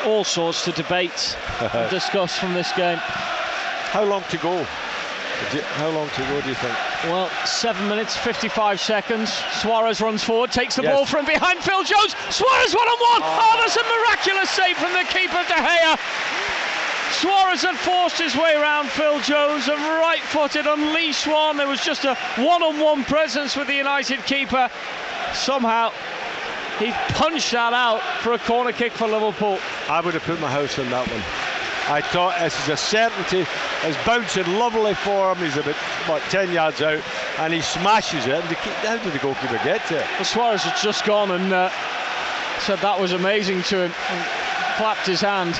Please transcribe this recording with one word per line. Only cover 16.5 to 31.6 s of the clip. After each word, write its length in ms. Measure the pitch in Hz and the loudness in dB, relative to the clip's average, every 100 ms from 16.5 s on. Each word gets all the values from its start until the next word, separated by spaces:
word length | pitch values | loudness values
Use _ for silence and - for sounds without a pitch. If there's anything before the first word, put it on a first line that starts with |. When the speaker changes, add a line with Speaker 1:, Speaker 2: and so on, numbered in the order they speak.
| - - - - - - - | -4 -4 -4 -4 -4 -4 0
Speaker 1:
Suarez 420 | 339 392 370 330 | 4 4 4 4
had 140 | 370 311 | 0 0
forced 420 | - 359 349 - | 2 2 2 0
his 160 | 330 247 | -2 2
way 180 | 330 | 4
around 340 | 302 294 294 277 | 4 4 2 0
Phil 320 | 262 302 294 | 0 2 2
Jones 480 | 220 294 294 302 240 | 2 2 4 2 0
and 120 | 294 | 0
right-footed 880 | 302 320 330 311 - 302 285 302 294 | 0 2 2 2 0 0 2 2 0
unleashed 600 | 302 302 320 320 277 294 | 2 2 2 0 -2 0
one. 280 | 311 311 294 | 2 2 2
There 120 | 277 | 0
was 160 | 269 | 0
just 200 | 339 285 | -2 0
a 120 | 269 247 - - | 0 0 -4 0
one-on-one 680 | 285 349 330 302 302 302 | 4 4 4 4 4 4
presence 500 | 240 294 311 254 277 269 | 2 2 2 0 -2 -4
with 120 | 262 | -2
the 60 | |
United 500 | 277 277 277 254 262 | 0 0 0 0 -4
keeper. 440 | - 277 269 262 247 - - - - - - | -2 -2 0 2 0 -2 -10 -10 -8 -6 -6
Somehow, 600 | - - 269 233 226 226 - - - - - - - - - | -4 -2 0 2 2 0 -2 -10 -8 -8 -8 -8 -8 -8 -4
he 120 | 233 - - | -2 -2 -2
punched 360 | - 302 320 - | 0 0 0 0
that 200 | 240 233 | 0 2
out 280 | 240 240 226 - - | 2 2 0 -2 -4
for 100 | 226 | -2
a 60 | 233 | 0
corner 340 | - 240 247 | 2 2 0
kick 200 | - 233 | -2 -4
for 140 | - 220 | 0 0
Liverpool. 520 | 220 214 185 208 190 - - - | 2 0 0 -2 -2 -4 -8 -2
Speaker 2:
I 120 | 156 | 0
would 140 | 170 | 0
have 80 | 160 | -2
put 180 | 156 165 | -2 -4
my 100 | 147 | -2
house 280 | 139 139 - | 0 -2 -2
on 100 | 127 | -2
that 160 | 123 120 | -2 -2
one. 160 | 113 82 - - - | -4 -6 -6 -6 -6